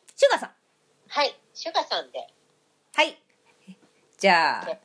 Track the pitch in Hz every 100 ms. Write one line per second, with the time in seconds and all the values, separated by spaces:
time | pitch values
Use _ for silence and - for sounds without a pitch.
0 | _ - 539 403 - _ _ _ _ _
1 | - 277 285 - _ - - - - 180
2 | - 131 - _ _ _ _ _ _ -
3 | 311 - _ _ _ _ - - _ _
4 | _ - 190 175 151 117 - 160